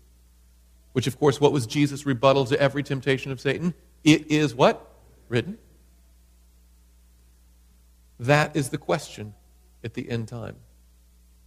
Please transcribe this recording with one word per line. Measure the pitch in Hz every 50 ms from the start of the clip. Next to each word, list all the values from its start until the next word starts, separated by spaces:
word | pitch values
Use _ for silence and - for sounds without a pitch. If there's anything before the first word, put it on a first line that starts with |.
| _ _ _ _ _ _ _ _ _ _ _ _ _ _ _ _ _ _ -
which | 135 -
of | 139 -
course, | - 147 147 135 -
what | 147 135
was | 139 147 117
Jesus' | 110 - 147 147 143 143 127 -
rebuttal | 139 135 117 131 135 135 139 135
to | 110 - -
every | 143 135 135 147 139
temptation | - 143 131 - 143 135 131 - 139
of | 135 123
Satan? | - 143 131 - 165 180 156 - - _ _ _ -
"It | 151 156 160 - -
is" | 151 151 151 135 120
what? | 123 151 214 220 - - - - - _ - - _ _
"Written." | - 117 120 - 175 214 - - _ _ _ _ _ _ _ _ _ _ _ _ _ _ _ _ _ _ _ _ _ _ _ _ _ _ _ _ _ _ _ _ _ _ _ _ _ _ _ _ _ _ _ _ _ _ _ _ _ _ -
That | 117 123 147 147 151 - -
is | 160 135 -
the | - 147
question | - - - 143 - - - - 107 107 101 - _ _ _ _ _ _ _ _ -
at | 113 -
the | 123 120 -
end | 120 117 110
time. | - 120 117 107 95 - 120 - - _ _ _ _ _ _ _ _ _ _ _ _ _ _ _